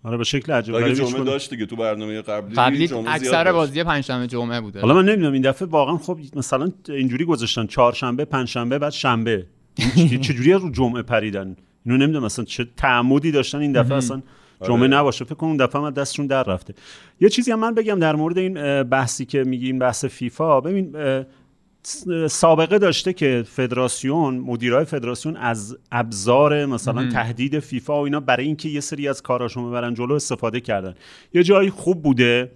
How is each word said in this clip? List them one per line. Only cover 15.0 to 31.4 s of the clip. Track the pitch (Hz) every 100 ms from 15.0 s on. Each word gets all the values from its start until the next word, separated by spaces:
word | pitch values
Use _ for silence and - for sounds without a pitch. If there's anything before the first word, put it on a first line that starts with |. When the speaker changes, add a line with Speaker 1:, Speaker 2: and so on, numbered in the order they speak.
| 143 120
Speaker 1:
فکر | 123
کنم | 151 160
اون | 156
دفعه | 127 143
هم | 147
دستشون | 139 139 - 143
در | 135
رفته. | 113 92 - - - - - _
یه | 220
چیزی | 214 247
هم | 226
من | 226
بگم | 233 220 196
در | 160
مورد | 151 156 175
این، | 185 185
اه، | 143 139
بحثی | 127 135 120 -
که | 131 143
می‌گین، | 131 127 127 131
بحث | 127 120
فیفا. | 131 - 123 - 160 139
ببین، | 143 196 185 147
اه، | 143 135 131 _ _ _ _ _ -
س-، | - 185 170 160
سابقه | - 165 156 160 202
داشته | 196 151 -
که | 180 143 123 113
فدراسیون، | - 127 123 127 - 131 151 147
مدیرای | 127 127 120 120 123
فدراسیون | 156 147 117 123 156 165
از | 120 113 101 127 _
ابزار | 120 117 104 98 127 147 147 143
مثلاً | 120 -
Speaker 3:
مهم. | 123 127
Speaker 1:
تهدید | 123 117 120 131 151
فیفا | 143 127 - 147
و |
اینا | 143 147
برای | 135 123 139
اینکه | 151 160
یه | 147
سری | 139 143 143
از | 135
کاراشون | - 123 120 123 120
ببرن | 120 120
جلو | 117 123
استفاده | 147 - 123 117 117
کردن. | - 104 95 90 - - _
یه | 175